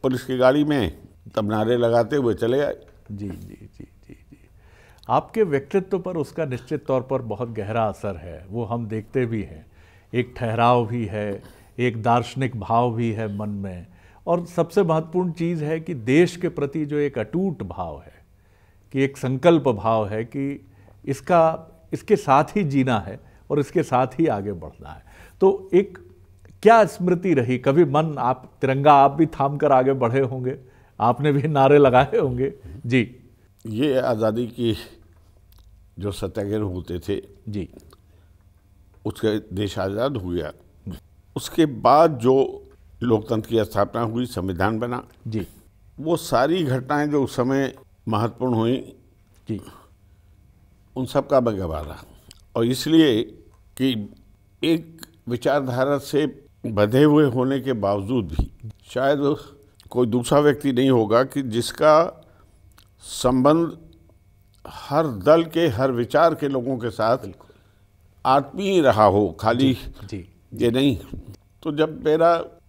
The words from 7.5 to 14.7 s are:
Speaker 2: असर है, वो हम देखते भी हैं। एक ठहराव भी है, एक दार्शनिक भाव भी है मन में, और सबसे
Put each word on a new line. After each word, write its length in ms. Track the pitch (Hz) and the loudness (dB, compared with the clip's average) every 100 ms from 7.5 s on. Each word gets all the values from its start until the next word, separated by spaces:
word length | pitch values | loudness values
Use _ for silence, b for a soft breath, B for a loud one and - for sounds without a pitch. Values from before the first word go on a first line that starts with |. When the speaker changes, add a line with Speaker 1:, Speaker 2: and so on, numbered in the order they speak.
| 110 101 113 110 | -8 -4 -2 -2
Speaker 2:
असर 320 | 98 107 85 | -2 -8 -8
है, 280 | 87 76 92 | -12 -16 -10
वो 140 | 110 | -8
हम 240 | 110 117 113 | -6 -6 -6
देखते 380 | 110 104 135 123 | -8 -4 -4 -2
भी 180 | 113 | -4
हैं। 280 | 98 78 - b b b b | -8 -12 -20 b b b b
एक 200 | 117 123 - | -4 -4 -6
ठहराव 500 | 120 113 117 123 110 | -6 2 4 4 0
भी 180 | 120 107 | -4 -6
है, 380 | 107 104 98 b b b - | -6 -6 -8 b b b -4
एक 240 | 123 113 | -4 -2
दार्शनिक 560 | 110 123 117 - 131 123 | 2 2 0 -6 -6 -6
भाव 340 | 110 113 123 | -2 0 0
भी 180 | 113 117 | -2 -4
है 260 | 107 110 101 | -4 -6 -6
मन 120 | 104 | -8
में, 380 | 101 98 90 85 b b b - | -8 -8 -12 -16 b b b -4
और 180 | 175 170 | -2 -2
सबसे 380 | - 165 | -4 -2